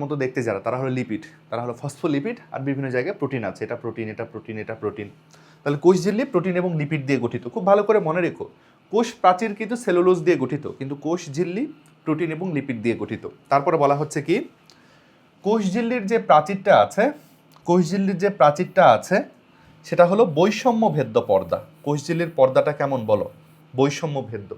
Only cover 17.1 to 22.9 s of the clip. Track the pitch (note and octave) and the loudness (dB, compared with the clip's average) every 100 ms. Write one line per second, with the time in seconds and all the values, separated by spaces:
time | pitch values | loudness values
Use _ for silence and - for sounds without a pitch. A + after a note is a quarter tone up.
17.1 | - - _ _ _ - F3+ D#3+ G3 G3 | -2 -16 _ _ _ 0 2 2 0 -2
18.1 | F3 G3 G3 D3+ D3 F#3 F#3+ D#3 G#2+ - | 0 -2 4 4 4 0 6 6 6 2
19.1 | G3 D4 _ _ _ - - - E3+ F3 | -2 -2 _ _ _ -20 -20 -2 4 6
20.1 | G3+ A#3 D3 G3 G#3 B3+ A3+ G#3+ D3+ A2+ | 6 2 4 2 2 0 2 2 0 0
21.1 | A2+ - F#2+ F2+ F2+ - - C#3+ D3 D#3 | 0 2 2 2 -4 -6 -10 -4 -4 -2
22.1 | E3 E3 - C3 C3+ D3+ D3 C#3 | -4 -2 2 4 4 2 -2 -4